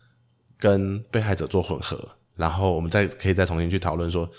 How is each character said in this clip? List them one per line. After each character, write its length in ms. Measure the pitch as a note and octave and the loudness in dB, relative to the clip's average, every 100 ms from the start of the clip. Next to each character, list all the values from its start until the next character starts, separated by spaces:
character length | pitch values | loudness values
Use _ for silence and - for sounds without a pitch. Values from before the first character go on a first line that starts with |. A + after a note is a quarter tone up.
| _ _ _ _ _ - | _ _ _ _ _ 0
跟 400 | G#2+ G2 G2 G2+ | 2 4 2 -4
被 160 | - A#2 | -4 -2
害 140 | G#2+ | 0
者 120 | F2+ D2+ | -2 0
做 160 | F#2+ | -2
混 160 | E2 D2 | -2 -4
合， 180 | - - - - _ - | -6 -8 -12 -20 _ -4
然 120 | E2 | -2
后 220 | F2+ F#2+ | 0 0
我 80 | E2 | 0
们 100 | E2 | 0
再， 160 | G#2 G2 | 2 0
可 220 | - F#2+ | 0 0
以 60 | |
再 100 | F#2 | 2
重 140 | F2 E2 | 2 2
新 100 | E2+ | 0
去 100 | F#2+ | 0
讨 180 | E2+ D#2+ | -2 -2
论 120 | E2+ | -2
说， 180 | F2 E2 | -2 -4